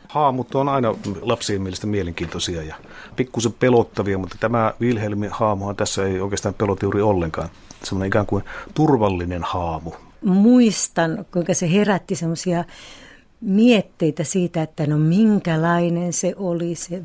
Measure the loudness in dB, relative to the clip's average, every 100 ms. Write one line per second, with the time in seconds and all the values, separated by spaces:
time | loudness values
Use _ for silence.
0 | -6 0 2 0 -2 -2 0 2 0 0
1 | -4 -6 -2 -2 -2 -4 -4 -6 -4 -2
2 | -4 -4 -6 -4 -4 -4 -8 -14 -18 -20
3 | -10 -6 -4 -2 -2 0 2 4 2 -2
4 | -2 -2 -4 -4 -2 0 0 0 -2 0
5 | -2 -4 -4 -2 0 0 -4 -4 -4 -2
6 | -2 -2 -2 -2 -4 -2 -2 0 0 2
7 | 2 2 0 -4 -8 -10 -20 -14 -6 -4
8 | 0 0 0 -2 -4 -12 -8 0 4 4
9 | 2 0 -4 -6 -4 -4 -4 -6 -8 -14
10 | -18 -6 0 4 6 6 6 2 -2 0
11 | -2 -2 -6 -4 -2 0 2 2 2 0
12 | -2 -4 -4 -4 -2 -2 -4 -12 -20 -20
13 | -20 -20 _ -10 0 4 6 6 2 -2
14 | -2 0 -2 0 0 -2 -4 -2 0 2
15 | 4 4 4 4 2 0 2 2 2 0
16 | -2 -2 -2 -2 -4 -2 -4 -6 -8 -8